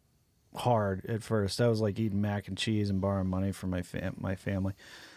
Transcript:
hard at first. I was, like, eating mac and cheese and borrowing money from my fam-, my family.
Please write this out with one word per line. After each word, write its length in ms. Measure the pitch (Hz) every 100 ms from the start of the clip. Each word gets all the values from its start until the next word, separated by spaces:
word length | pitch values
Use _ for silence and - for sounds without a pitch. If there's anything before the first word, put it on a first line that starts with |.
| _ _ _ _ _ -
hard 480 | 123 113 101 95 117
at 160 | 110
first. 380 | - 110 98 -
I 80 | 120
was, 120 | 107
like, 180 | 107 95
eating 220 | 110 101
mac 280 | 104 101 -
and 80 | 95
cheese 340 | - 107 101
and 100 | 95
borrowing 280 | 101 98 92
money 240 | 92 98
from 180 | 92 92
my 120 | 90
fam-, 340 | 87 - 95 -
my 160 | 98 95
family. 380 | 104 98 98 - - - -